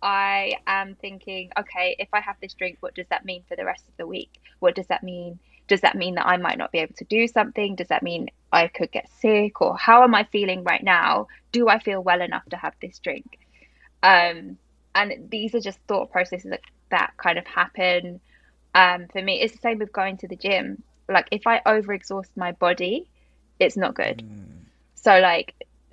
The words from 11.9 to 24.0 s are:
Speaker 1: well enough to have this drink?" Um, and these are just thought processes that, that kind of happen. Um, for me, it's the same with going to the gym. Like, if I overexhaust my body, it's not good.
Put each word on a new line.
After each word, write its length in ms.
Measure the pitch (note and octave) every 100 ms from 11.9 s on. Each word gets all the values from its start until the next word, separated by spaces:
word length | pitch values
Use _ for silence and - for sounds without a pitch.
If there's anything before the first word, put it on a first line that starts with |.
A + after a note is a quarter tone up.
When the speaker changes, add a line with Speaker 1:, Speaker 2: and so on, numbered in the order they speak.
| G3
Speaker 1:
well 200 | F3+ F3+
enough 240 | F3+ - -
to 80 | F3
have 160 | D#3 -
this 180 | F#3 -
drink?" 380 | - C#3 - _ _ _ _ _ _ -
Um, 540 | F#3 F#3 F3 E3+ F#3+ F#3+ _ _ _
and 340 | G3 G#3 - E3+
these 240 | A3 G#3+
are 60 | A#3
just 180 | G3 - -
thought 240 | G3+ -
processes 400 | F3+ F#3 F3+ F#3+
that, 100 | F#3 - _ -
that 220 | F3+ - -
kind 200 | F3+ E3+
of 80 | F3+
happen. 720 | - F3+ - F3+ F3+ F3 F3+ _ _ _ _ _
Um, 340 | F#3 F3+ F3+ F3
for 80 | F#3+
me, 180 | F#3+ F#3
it's 100 | A3
the 60 | -
same 180 | A#3+ A3
with 140 | G#3
going 240 | - F#3+ F#3+
to 100 | F#3
the 80 | F#3
gym. 460 | G3 F#3+ - - - _ -
Like, 200 | F#3 -
if 160 | G#3 A#3
I 140 | A3+ -
overexhaust 640 | G#3+ G3+ G3 - G3 F#3 -
my 160 | F3+
body, 560 | F3 F3 F3+ F3+ C4 F4+ _ _ _ _ -
it's 180 | F#3 G3+
not 180 | F#3
good. 280 | -